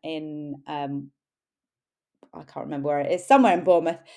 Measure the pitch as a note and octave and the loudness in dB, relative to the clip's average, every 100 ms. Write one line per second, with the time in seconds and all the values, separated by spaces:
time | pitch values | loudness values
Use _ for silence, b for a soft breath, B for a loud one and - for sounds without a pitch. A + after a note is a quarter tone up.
0 | D#3 D#3+ D#3 D3+ D3 C#3 D3+ D3 C#3+ C#3+ | -10 -10 -8 -10 -10 -12 -10 -8 -6 -8
1 | C#3 _ _ _ _ _ _ _ _ _ | -10 _ _ _ _ _ _ _ _ _
2 | _ _ _ E3 C#3+ D3 D3 D3 C#3+ C#3+ | _ _ _ -20 -14 -12 -8 -6 -2 -2
3 | C#3+ F3+ - C4 A#3 F3+ F#3 E3+ E3 E3+ | -2 -4 4 6 6 4 4 4 2 -6
4 | B | B